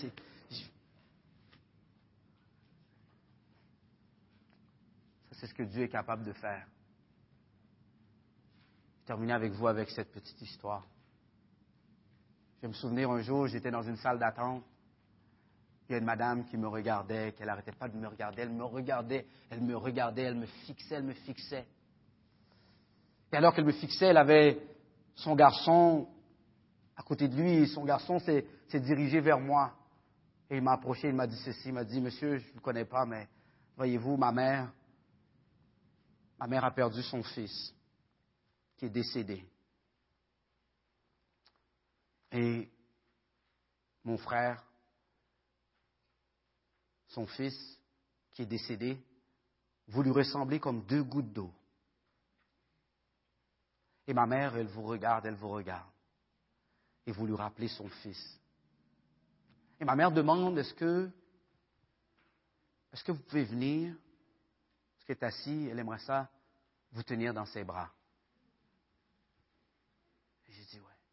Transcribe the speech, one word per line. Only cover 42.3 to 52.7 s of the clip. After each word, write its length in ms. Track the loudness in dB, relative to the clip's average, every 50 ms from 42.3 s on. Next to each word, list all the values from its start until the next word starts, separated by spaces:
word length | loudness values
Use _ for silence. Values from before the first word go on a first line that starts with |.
Et 380 | -2 -2 0 0 0 -4 -6 -10 _ _ _ _ _ _ _ _ _ _ _ _ _ _ _ _ _ _ _ _ _ _ _ _ _ _ -6
mon 120 | -6 -6
frère, 480 | -4 -4 -4 -2 0 0 -2 -2 -6 -12 _ _ _ _ _ _ _ _ _ _ _ _ _ _ _ _ _ _ _ _ _ _ _ _ _ _ _ _ _ _ _ _ _ _ _ _ _ _ _ _ _ _ _ _ _ _ _ _ _
son 180 | -12 -12 -12
fils, 520 | -10 -8 -8 -8 -8 -8 -10 -16 -20 -20 _ _ _ _ _ _ _ _ _ _ _
qui 100 | -12 -10
est 40 | -8
décédé, 540 | -6 -6 -6 -6 -8 -8 -6 -6 -6 -6 -8 -12 _ _ _ _ _ _ _ _ _ _ _ _ _ _ _ _
vous 160 | -6 -2 0
lui 80 | 2 4
ressemblez 480 | 4 4 2 2 0 -4 -2 -2 -2 -2
comme 260 | -2 -2 -4 -4 -2
deux 180 | -2 0 0 0
gouttes 280 | -2 -4 -6 -6 -6
d'eau. 200 | -8 -10 -10 -10 -12 _ _ _ _ _ _ _ _ _ _ _ _ _ _ _ _ _ _ _ _ _ _ _